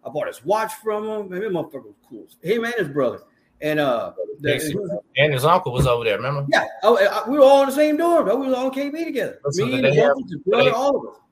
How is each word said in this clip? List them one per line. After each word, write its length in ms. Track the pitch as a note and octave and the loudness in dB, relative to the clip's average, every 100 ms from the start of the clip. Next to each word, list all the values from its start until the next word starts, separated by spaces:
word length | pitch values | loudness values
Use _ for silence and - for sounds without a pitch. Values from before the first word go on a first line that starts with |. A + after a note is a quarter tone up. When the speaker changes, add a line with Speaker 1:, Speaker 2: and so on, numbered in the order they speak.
| C3 | -8
Speaker 1:
I 40 | |
bought 180 | D3 - | -8 -8
his 160 | - | -8
watch 300 | C#3 G#3+ G#3+ - | -4 -2 -2 -6
from 220 | A3 G#3 A3 | -6 -4 -6
him. 220 | G#3+ G3 | -8 -8
Man, 100 | F3+ | -8
that 120 | G#3+ | -4
motherfucker 340 | F3 - - G#2+ | -4 -6 -12 -18
was 100 | - _ | -20 _
cool. 180 | A2+ F#2 _ | -20 -20 _
Him 220 | D#3+ A#3 A3+ | -4 -2 -2
and 80 | A#3 | -4
his 140 | D#3+ | -4
brother. 320 | C#3 B2 G2+ _ _ _ _ | 0 -2 -4 _ _ _ _
And, 180 | D3+ D3+ | -4 0
uh, 340 | C#3+ A#2 F#2 - - - | 0 -2 -4 -10 -10 -6
the, 120 | C#3 | -2
Speaker 2:
Yes, 160 | - D#3 | -2 -2
Speaker 1:
he 80 | F#3+ | -6
was 140 | F#3+ - _ C3 | -6 -8 _ 0
Speaker 2:
and 160 | D3+ | 0
his 100 | C3 | 2
uncle 300 | D3 F3 D#3 | 2 2 0
was 120 | B2 C3+ | -2 0
over 200 | A#2+ A2+ | 2 0
there, 100 | G2+ | -2
remember? 300 | B2+ C#3+ C#3 | -2 -4 0
Speaker 1:
Yeah. 160 | - - - | 0 -2 0
I, 40 | G#3+ | 2
I, 420 | A3+ D4 G#3+ G#3 | 4 2 0 -2
we 80 | D4 | 6
were 60 | |
all 200 | C4+ C#4 | 8 8
in 60 | C4+ | 4
the 60 | C4 | 2
same 220 | D4+ D4+ | 2 2
dorm, 280 | E4+ E4+ G3 | 2 2 2
though. 100 | A#3+ | 0
We 100 | C4+ | 0
was 80 | B3 | -2
all 120 | C4 | -2
in 60 | |
K 160 | C4 C#4+ | -4 -6
B 140 | D#4 | -6
together. 360 | E4 C#4 D#3 - | -6 -4 -6 -6
Speaker 2:
Listen, 220 | C#3+ E3+ A#3 | -6 -2 -2
Speaker 1:
Me 60 | |
Speaker 2:
did 60 | C4 | 0
Speaker 1:
and 80 | C4 | 2
Speaker 2:
they 40 | |
Speaker 1:
his 80 | D4 | 4
Speaker 2:
have, 140 | C#4+ | 2
Speaker 1:
uncles, 200 | C#4 A3 | 2 -4
his 100 | D3+ | -8
brother, 220 | F#3 A3 G#3+ | 0 2 2
Speaker 2:
they, 60 | |
Speaker 1:
all 260 | - C#4 C#4 | 2 0 -2
of 160 | A2 | -4
us. 60 | - _ | -18 _